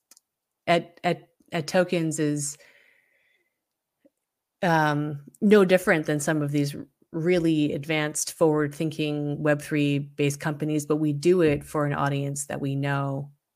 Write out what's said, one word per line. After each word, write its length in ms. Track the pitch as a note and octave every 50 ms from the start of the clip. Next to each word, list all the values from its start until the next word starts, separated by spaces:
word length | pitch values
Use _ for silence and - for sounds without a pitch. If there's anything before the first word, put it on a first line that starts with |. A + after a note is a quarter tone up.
| _ _ - _ _ _ _ _ _ _ _ _ -
at, 340 | F3+ E3+ F3 F3 - _ - -
at, 260 | F3 E3+ - - _ _ _ _ -
at 140 | - E3+ D3
Tokens 540 | - - F#3 F3 F3+ F3+ E3+ D#3+ D#3+ D3+ D#3+
is, 380 | D3+ D3 D3 D3 C#3+ - - - - _ _ _ _ _ _ _ _ _ _ _ _ _ _ _ _ _ _ _ _ _ _ _ _ _ _ _ _ _ _ _ _ _ _ _ _ _ _ -
um, 600 | G3 F3 E3 D#3 D3+ D3+ D3 D3 D3 D3+ D3+ C#3+ - - _ -
no 260 | A3 G3+ G#3+ G#3 F#3+
different 400 | F3+ F#3 F3+ - G#3+ F3 D#3 D#3
than 140 | D#3 D3+ D3
some 220 | - F3 D#3 D3+
of 100 | D3 C#3+
these 240 | D3 D3 C#3+ C#3+ D3 - - _ _ _ _ _
really 640 | - D#3+ D#3 F3+ F3+ F3 D#3+ E3 D#3+ D3+ D3 C#3+ -
advanced, 600 | C#3+ C#3 D#3+ D#3 D#3 D3+ D3+ D3+ - - - -
forward-thinking 1080 | - E3+ D#3 D3+ D3+ D3 D3 D3 - E3 D#3 D3 D#3+ D3+ D3 D3 D3 D3 D3 C#3+ D3+
Web 200 | D3+ D3 D3 C#3+
three 360 | D3 - D#3 D3 C#3+ C#3+ C#3+ C#3
based 400 | C#3+ - - - C#3+ C#3 C#3+ -
companies, 460 | - D#3+ D3 D3 D#3 D3+ D3+ D3+ D3
but 120 | - D3+
we 160 | D3+ D#3 D3+ D3
do 280 | C#3+ D3 F3 F#3 F#3
it 220 | D#3+ D3+ C#3+ D3 -
for 220 | - - D3+ D3
an 80 | C#3+ C#3+
audience 520 | D3+ C#3+ C#3 C#3+ C#3 C#3 C#3 C#3+ C#3+ -
that 140 | - C3+ C#3+
we 160 | C#3+ C#3 C#3
know 560 | C#3 C#3 C#3+ C#3 C#3 C#3 C#3 C#3 C#3 C#3+ C#3+ - _ _ _ _